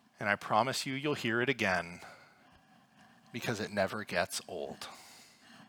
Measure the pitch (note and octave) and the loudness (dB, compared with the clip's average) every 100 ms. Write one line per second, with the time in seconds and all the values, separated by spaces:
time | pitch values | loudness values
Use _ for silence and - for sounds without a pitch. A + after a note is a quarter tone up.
0 | _ - G#2+ G2+ - G#2+ B2 B2 C#3 C3+ | _ -4 0 0 4 4 4 0 -2 -2
1 | D3 C#3+ A#2 A2+ B2 B2+ G#2 F2+ E2+ F2 | -2 0 2 2 2 2 2 2 0 -8
2 | - - - - - - _ - _ - | -16 -18 -20 -20 -20 -20 _ -20 _ -20
3 | - - - B2 - G#2 F#2+ G2+ F#2+ A2 | -20 -20 -14 -6 -4 -2 -2 0 0 -2
4 | G2+ F2+ F#2+ - - F2+ C#2+ - - - | -2 0 0 -2 -6 -6 -6 -8 -14 -14
5 | - - - - - - | -20 -20 -20 -20 -20 -20